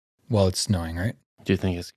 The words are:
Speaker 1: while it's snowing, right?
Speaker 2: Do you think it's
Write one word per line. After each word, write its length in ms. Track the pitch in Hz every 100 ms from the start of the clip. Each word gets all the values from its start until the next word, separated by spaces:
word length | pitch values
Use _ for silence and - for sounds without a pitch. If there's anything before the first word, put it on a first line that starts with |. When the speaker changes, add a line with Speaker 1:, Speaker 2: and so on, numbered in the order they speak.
| _ _ -
Speaker 1:
while 180 | 107 95
it's 100 | -
snowing, 360 | - 90 82 82
right? 180 | 110 - _ _
Speaker 2:
Do 80 | -
you 40 | 95
think 200 | 95 87
it's 140 | -